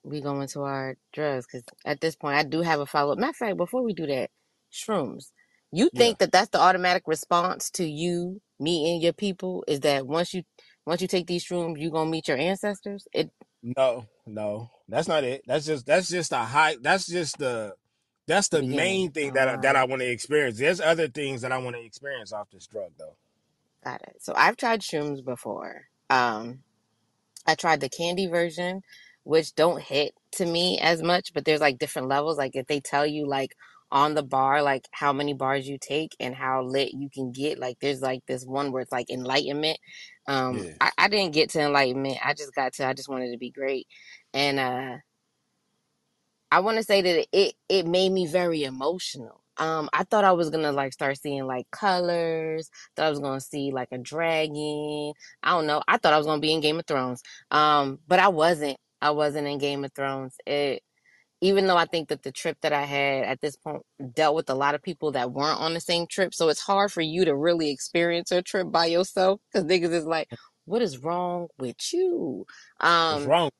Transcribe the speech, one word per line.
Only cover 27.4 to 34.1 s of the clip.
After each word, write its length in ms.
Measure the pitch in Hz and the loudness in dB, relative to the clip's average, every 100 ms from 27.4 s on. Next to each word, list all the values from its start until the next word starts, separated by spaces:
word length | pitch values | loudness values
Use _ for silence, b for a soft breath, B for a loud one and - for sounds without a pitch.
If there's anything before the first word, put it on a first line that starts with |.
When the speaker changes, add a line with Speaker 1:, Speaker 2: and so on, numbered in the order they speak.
| - | -2
Speaker 1:
I 80 | 156 | 0
tried 260 | 175 156 | 2 0
the 80 | 139 | -2
candy 380 | - 170 180 190 | -4 -4 -2 0
version, 560 | 170 170 160 175 190 B B B B | 0 0 -2 -4 -4 B B B B
which 320 | - 156 156 - | 2 2 2 2
don't 260 | 160 156 | 2 2
hit 320 | 147 139 147 _ _ | -2 -2 -2 _ _
to 120 | - 175 | -4 -2
me 320 | 170 180 - | 2 0 2
as 220 | 160 170 | 2 2
much, 320 | 165 180 - | 2 0 0
but 120 | 151 147 | -4 2
there's, 160 | 156 | 4
like, 180 | 151 127 | 4 2
different 280 | 147 156 131 | -4 -4 0
levels. 300 | 139 151 151 | 0 0 -2
Like, 180 | 135 135 | -2 -4
if 120 | 123 | -4
they 120 | 147 | -4
tell 280 | - 143 147 | 0 0 0
you, 180 | 151 143 | 0 -2
like, 280 | 139 135 - b b b | -2 -4 -8 b b b
on 220 | 139 147 | 2 4